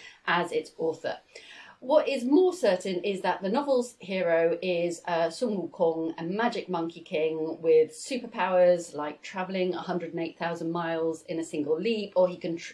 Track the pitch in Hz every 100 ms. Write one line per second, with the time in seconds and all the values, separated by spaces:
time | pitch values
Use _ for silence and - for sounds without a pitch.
0 | - - - 175 165 156 156 - 160 151
1 | 131 - _ - - - - - 254 302
2 | 254 277 240 302 370 - 233 185 196 180
3 | 202 190 185 180 190 240 285 254 240 -
4 | 180 190 175 165 165 170 185 175 175 170
5 | - 170 165 - 247 202 170 - 170 160
6 | 165 165 170 202 233 208 165 175 165 170
7 | - 175 160 160 160 160 165 156 156 -
8 | - 254 226 226 185 185 180 175 170 147
9 | 147 147 - 190 185 190 185 - - 175
10 | 165 160 - - 170 170 165 170 165 165
11 | 165 160 - 160 160 160 143 160 202 220
12 | 196 - 180 175 175 165 -